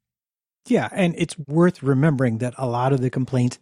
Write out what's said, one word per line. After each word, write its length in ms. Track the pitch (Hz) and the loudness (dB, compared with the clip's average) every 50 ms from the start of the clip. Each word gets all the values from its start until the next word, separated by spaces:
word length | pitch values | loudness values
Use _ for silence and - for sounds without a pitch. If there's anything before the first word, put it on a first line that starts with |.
| _ _ _ _ _ _ _ _ _ _ _ _ _ | _ _ _ _ _ _ _ _ _ _ _ _ _
Yeah, 220 | - 247 175 117 104 - | -2 0 0 0 -2 0
and 220 | 202 185 170 160 | 0 0 0 0
it's 200 | - 170 - - | -2 -4 -4 -4
worth 460 | - 143 135 147 165 175 180 - - 131 | -8 -10 -2 2 4 4 4 2 0 0
remembering 540 | 135 139 131 147 165 147 123 135 120 110 | 0 2 2 2 2 2 2 0 0 0
that 160 | 107 123 120 - | -2 -4 -6 -6
a 80 | - 135 | -6 -6
lot 280 | 123 117 120 127 135 139 | -4 -2 -2 0 0 2
of 80 | 127 | 0
the 80 | 123 127 | 0 -2
complaints 500 | - 131 127 - - 123 123 123 - - | -2 -4 -4 -2 0 0 0 0 -2 -6